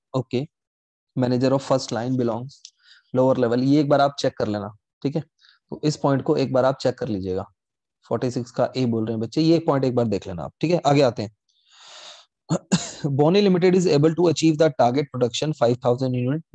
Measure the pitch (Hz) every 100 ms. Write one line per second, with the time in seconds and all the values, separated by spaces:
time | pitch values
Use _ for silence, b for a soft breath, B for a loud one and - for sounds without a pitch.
0 | _ 131 - 120 151 _ _ _ _ _
1 | _ - 123 123 131 135 - 135 - 113
2 | 123 127 117 113 135 - - _ b b
3 | b 127 131 127 120 123 131 147 143 143
4 | 139 - 131 - 110 104 101 107 _ _
5 | 139 160 - _ b b - - 151 147
6 | 143 135 135 147 131 131 127 135 131 -
7 | - 101 95 92 90 _ _ _ _ _
8 | - 117 127 127 117 - 120 131 123 113
9 | 110 110 110 156 160 165 165 139 131 120
10 | 113 98 98 87 71 - 156 175 143 143
11 | 127 117 104 _ _ B B B B B
12 | B B B _ - 165 - 175 - -
13 | 147 135 147 202 202 180 185 185 170 143
14 | 160 160 175 151 160 156 156 143 120 131
15 | 139 127 120 - 147 151 120 123 123 123
16 | 131 123 123 151 -